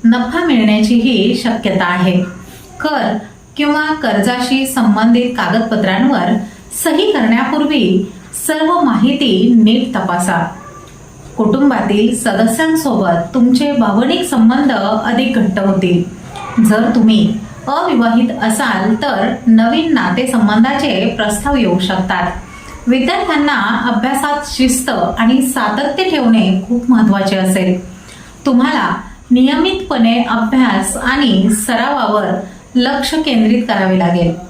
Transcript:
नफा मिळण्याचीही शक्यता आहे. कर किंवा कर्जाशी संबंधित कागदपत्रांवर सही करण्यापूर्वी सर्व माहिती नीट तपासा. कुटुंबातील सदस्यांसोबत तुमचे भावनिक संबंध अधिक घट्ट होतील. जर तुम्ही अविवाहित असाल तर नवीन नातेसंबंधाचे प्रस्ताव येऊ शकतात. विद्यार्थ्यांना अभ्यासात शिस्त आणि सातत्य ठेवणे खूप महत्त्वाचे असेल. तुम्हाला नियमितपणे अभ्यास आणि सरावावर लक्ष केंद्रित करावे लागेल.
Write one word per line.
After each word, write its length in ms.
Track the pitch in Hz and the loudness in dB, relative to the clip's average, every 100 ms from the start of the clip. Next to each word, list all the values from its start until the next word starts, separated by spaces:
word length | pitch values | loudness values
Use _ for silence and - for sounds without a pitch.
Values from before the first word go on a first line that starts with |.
| 233 | 2
नफा 340 | 247 226 339 349 | 2 0 -2 2
मिळण्याचीही 880 | 247 214 214 220 240 262 214 214 - | 2 4 2 2 2 2 2 0 0
शक्यता 500 | 240 - 202 185 180 | -2 -2 -2 0 0
आहे. 360 | 180 185 180 185 - - - - - | 0 2 2 -2 -10 -18 -20 -20 -6
कर 380 | 302 277 214 214 - - - - | -4 -2 -2 -4 -8 -20 -20 -4
किंवा 240 | 294 294 | -2 0
कर्जाशी 840 | 311 311 247 202 202 247 254 269 262 | 0 -2 -2 0 0 0 -2 -2 -2
संबंधित 640 | 262 214 208 226 240 247 - | 0 2 4 4 4 2 -2
कागदपत्रांवर 960 | 180 220 220 214 190 190 277 233 175 220 - - - - | -2 -2 0 -2 0 2 2 0 0 -2 -4 -14 -14 -6
सही 280 | 339 294 427 | -2 0 0
करण्यापूर्वी 1000 | 302 226 233 254 302 294 294 185 185 - - - - - | 0 2 0 0 -2 0 0 2 0 -2 -10 -16 -10 -4
सर्व 320 | 311 320 370 | -2 0 2
माहिती 720 | 285 196 262 - 269 185 240 233 | 0 2 0 0 0 2 4 4
नीट 400 | 214 247 - 196 | 4 2 0 -4
तपासा. 440 | 185 175 185 170 170 - - - - - - - - - | -4 -2 -2 -2 -4 -8 -18 -20 -20 -20 -20 -20 -16 -2
कुटुंबातील 760 | 220 269 285 226 - 202 226 - | 0 2 2 0 0 2 2 0
सदस्यांसोबत 1200 | 233 196 226 - 320 320 285 214 185 170 170 | -2 0 0 2 0 0 0 0 0 0 -2
तुमचे 380 | 262 240 254 294 | 0 2 2 0
भावनिक 580 | 240 214 202 277 359 359 | 0 2 2 0 0 -2
संबंध 420 | 254 220 269 285 | 4 4 4 2
अधिक 680 | 214 196 220 - 240 262 226 | 0 0 -2 0 0 0 0
घट्ट 220 | 190 202 | 0 0
होतील. 440 | 196 190 180 170 - - - - - - | 0 0 2 0 -2 -8 -16 -14 -6 -2
जर 260 | 220 214 226 240 | 0 2 2 2
तुम्ही 380 | 220 214 - - - - - | 4 4 2 -2 -8 -12 -6
अविवाहित 640 | 294 349 254 233 226 - - | -4 0 0 2 2 0 -2
असाल 520 | 220 220 262 196 208 220 | -4 -2 -2 -2 -2 -2
तर 380 | 285 240 233 - 240 | -2 -2 -4 -2 2
नवीन 460 | 220 233 320 320 | 4 4 0 0
नातेसंबंधाचे 1120 | 269 190 185 254 247 208 214 254 285 294 190 220 - | 0 0 -2 0 0 2 2 2 0 -2 -2 -2 -2
प्रस्ताव 380 | 214 208 - 277 | -4 -2 -2 0
येऊ 240 | 196 185 | 2 0
शकतात. 520 | 185 185 - 185 175 - - - - - - | -2 -2 -2 -2 -4 -6 -14 -18 -18 -8 -2
विद्यार्थ्यांना 1000 | 254 277 392 392 294 285 262 202 226 240 | 0 0 -2 0 0 0 0 -2 -2 -2
अभ्यासात 520 | 214 240 269 294 294 - | -2 0 -2 -2 -4 -6
शिस्त 440 | - 254 - - | 0 0 0 -2
आणि 520 | 240 175 - 226 262 | -2 -2 0 2 2
सातत्य 640 | 262 - 214 214 285 - | 0 -2 -2 -2 -4 -2
ठेवणे 580 | 370 311 233 226 190 185 - | -2 0 2 4 4 0 -2
खूप 220 | 240 240 | -4 2
महत्त्वाचे 440 | 233 214 196 190 196 | 4 4 2 0 0
असेल. 440 | 190 190 185 185 - - - - - - 277 | 0 0 0 -2 -6 -18 -20 -20 -20 -6 0
तुम्हाला 440 | 240 269 320 190 - - - - | 2 2 0 -2 -4 -8 -20 0
नियमितपणे 920 | 247 262 311 370 381 - 254 226 240 | 2 4 2 0 -2 -4 0 2 2
अभ्यास 760 | 233 233 220 262 240 196 - - | 0 -2 0 2 2 0 -2 -4
आणि 520 | 254 269 277 190 196 214 - | -2 0 2 2 2 0 -2
सरावावर 580 | 226 262 277 214 208 185 - - - - 254 | -2 -2 -2 0 0 -2 -4 -8 -18 -4 -2
लक्ष 380 | 247 285 - | 0 -2 -2
केंद्रित 500 | 320 311 233 214 240 220 | -2 0 2 2 2 0
करावे 320 | 202 190 185 | -2 0 2
लागेल. 340 | 170 175 170 165 - | 2 0 0 -2 -10